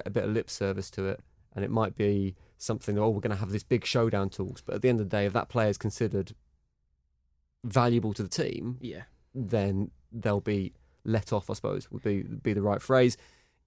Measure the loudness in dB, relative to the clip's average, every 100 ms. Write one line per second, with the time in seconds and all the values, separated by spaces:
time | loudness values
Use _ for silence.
0 | -2 -2 0 0 -2 -2 -2 -2 -6 -4
1 | -4 -4 -10 _ _ -4 0 2 0 2
2 | 2 2 0 -4 -16 -10 -6 -4 -2 2
3 | 2 2 0 -2 -2 -4 0 0 2 2
4 | 2 2 0 -4 -8 -8 -6 0 2 2
5 | 2 0 2 0 0 0 2 0 -4 -2
6 | -2 -2 -4 -10 _ _ _ _ _ _
7 | _ _ _ _ _ _ -2 2 4 4
8 | 2 -2 -4 -2 -2 -4 -8 -8 -10 -12
9 | -16 _ _ -8 0 2 2 2 -2 -8
10 | _ -4 0 0 2 0 -2 -8 _ _
11 | -2 0 0 -2 -2 -4 -4 -4 -6 -4
12 | -2 -2 -2 -4 -2 0 2 0 4 6
13 | 6 2 -8 -20 _ _